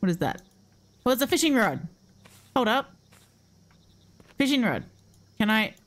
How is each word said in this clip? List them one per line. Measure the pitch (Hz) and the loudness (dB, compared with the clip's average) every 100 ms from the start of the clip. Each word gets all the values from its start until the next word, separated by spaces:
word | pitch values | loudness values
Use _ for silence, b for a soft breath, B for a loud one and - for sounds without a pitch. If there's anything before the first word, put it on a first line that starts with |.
What | 190 | 0
is | 175 | 0
that? | 143 - - _ _ _ _ _ | -2 -6 -12 _ _ _ _ _
Well, | - | -2
it's | 254 | 0
a | 277 | 2
fishing | 349 320 | 0 2
rod. | 269 202 139 - - _ - - - - | 2 2 -2 -10 -18 _ -20 -20 -20 -6
Hold | - 240 | -2 0
up. | 240 269 - _ - _ _ _ _ _ - _ - _ - - - | 0 -4 -14 _ -20 _ _ _ _ _ -20 _ -20 _ -20 -20 -4
Fishing | 269 277 | 0 2
rod. | 226 127 - - _ - - _ | 0 -2 -8 -20 _ -20 -20 _
Can | 214 | 0
I? | 220 214 - | 0 -2 -6